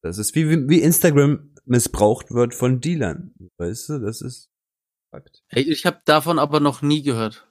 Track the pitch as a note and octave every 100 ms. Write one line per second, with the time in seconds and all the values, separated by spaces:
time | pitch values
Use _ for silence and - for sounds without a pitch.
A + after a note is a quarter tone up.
0 | E2+ F#2 G#2 D#3 D#3 E3 C3 G3 D3+ E3+
1 | F3 C#3+ C#3+ C#3+ - _ - B2 - -
2 | G#2+ A#2+ - A#2+ A#2+ - B2 B2+ D#3 E3
3 | G2+ D2+ - _ F2+ _ F2 A2+ - D3
4 | G#2+ A2+ B2+ - _ _ _ _ _ _
5 | _ - _ _ _ A#2+ C#3 D3+ F3+ -
6 | - D3+ D#3 D#3+ D3 D3+ D3 B2+ D3 D3+
7 | C#3 A2+ A2 - _